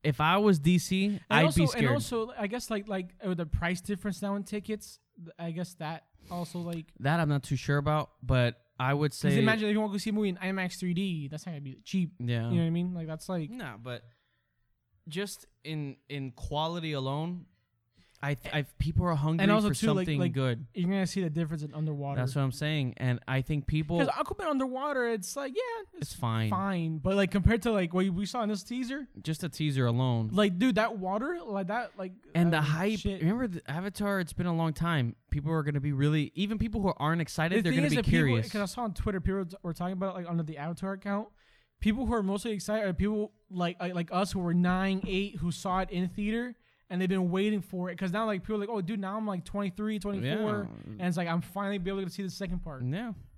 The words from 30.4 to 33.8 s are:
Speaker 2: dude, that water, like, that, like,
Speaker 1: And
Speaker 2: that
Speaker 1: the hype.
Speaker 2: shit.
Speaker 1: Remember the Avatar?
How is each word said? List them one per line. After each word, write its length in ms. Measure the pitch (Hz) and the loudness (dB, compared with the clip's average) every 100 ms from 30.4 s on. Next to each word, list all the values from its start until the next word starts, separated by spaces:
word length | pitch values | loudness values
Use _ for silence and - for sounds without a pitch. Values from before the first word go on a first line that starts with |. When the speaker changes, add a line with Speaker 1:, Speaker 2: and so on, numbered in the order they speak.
| 208 175 | 2 4
Speaker 2:
dude, 180 | 254 202 | 2 2
that 200 | 220 214 | 0 -2
water, 420 | 185 208 277 349 247 | -4 -2 -2 -6 -4
like, 200 | 196 190 | -4 -2
that, 300 | 226 240 - | -4 -6 -8
like, 160 | 190 185 - | -10 -12 -4
Speaker 1:
And 180 | 170 175 | 4 4
Speaker 2:
that 80 | 160 | 4
Speaker 1:
the 0 | |
hype. 360 | 147 156 196 214 | 2 2 2 0
Speaker 2:
shit. 200 | 202 196 | -2 0
Speaker 1:
Remember 280 | 165 226 247 | 2 2 -2
the 220 | 165 - | -4 -6
Avatar? 480 | 151 | -6